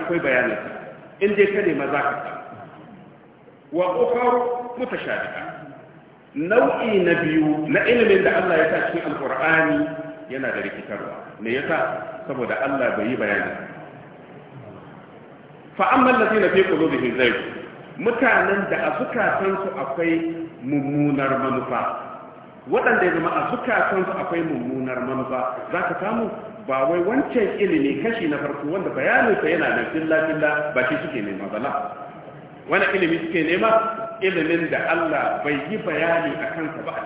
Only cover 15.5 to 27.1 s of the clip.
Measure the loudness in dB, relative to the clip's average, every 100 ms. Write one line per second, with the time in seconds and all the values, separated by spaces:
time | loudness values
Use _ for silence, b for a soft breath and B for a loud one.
15.5 | -20 -20 -2 2 6 6 4 4 4 4
16.5 | 4 4 4 2 2 0 4 2 2 -4
17.5 | -10 -12 -14 -16 -4 -2 2 4 4 4
18.5 | 0 0 0 0 -2 -4 0 0 2 0
19.5 | 0 -4 -4 -6 0 2 2 0 -6 -8
20.5 | -10 -2 0 0 2 2 2 2 0 0
21.5 | -2 -2 -2 -2 -4 -10 -14 -16 -18 -20
22.5 | -20 -2 2 4 4 4 2 0 0 -2
23.5 | -2 0 0 2 0 -2 -2 -4 -2 -2
24.5 | -2 -4 -4 -4 -4 -4 -4 -2 -2 -4
25.5 | -6 -4 -2 -2 -2 -2 -2 -2 -6 -12
26.5 | -14 -4 0 2 2 2